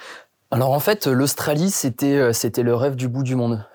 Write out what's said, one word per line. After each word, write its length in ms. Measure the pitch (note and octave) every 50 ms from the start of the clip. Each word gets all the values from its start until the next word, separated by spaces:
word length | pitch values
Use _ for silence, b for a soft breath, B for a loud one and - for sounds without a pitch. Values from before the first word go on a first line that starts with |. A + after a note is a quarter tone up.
| B B B B B B _ _ _ _
Alors 220 | - A#2+ B2+ C3+
en 80 | C3+ D3
fait, 260 | - G#3 G#3+ G#3 -
l'Australie, 640 | C#3+ C3 B2 C#3 C#3+ - - - D#3+ D3 D3 F3 G3
c'était, 460 | F#3+ - - C3+ A#2 - C#3+ C#3+ C#3
euh, 160 | C#3+ C3 A#2+
c'était 320 | A2+ - - A#2+ A#2+ B2+ A#2+
le 100 | A#2+ A#2+
rêve 220 | A#2 C3 C#3+ C3+
du 100 | B2 B2+
bout 160 | B2 A#2+ C3+
du 140 | C3+ B2 C3
monde. 280 | B2+ A#2+ A#2 A#2 A2 G#2+ B B